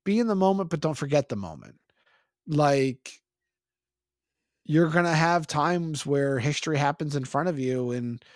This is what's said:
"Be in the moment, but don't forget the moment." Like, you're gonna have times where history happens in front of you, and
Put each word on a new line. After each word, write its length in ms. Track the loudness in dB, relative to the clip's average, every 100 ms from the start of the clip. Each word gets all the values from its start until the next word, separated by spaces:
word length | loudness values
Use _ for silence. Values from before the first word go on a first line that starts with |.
| -2
"Be 140 | 0
in 80 | 2
the 80 | 2
moment, 340 | 2 2 -2
but 100 | -2
don't 160 | -2 -2
forget 320 | 2 2 2
the 60 | -6
moment." 400 | -8 -12 -18 -20 _ _ _ _ _ _ -4
Like, 680 | 2 4 4 0 -2 -14 -20 _ _ _ _ _ _ _ _ _ _ _ _ _ _ 0
you're 240 | 2 4
gonna 260 | 2 2 2
have 320 | 2 2 0
times 580 | 0 0 0 -4 -6 -2
where 340 | 0 0 0
history 380 | -2 -2 -2 0
happens 380 | 0 -2 -4 -4
in 100 | -4
front 240 | -2 -2
of 100 | -2
you, 320 | -2 -2 -2
and 320 | -4 -6 -8 _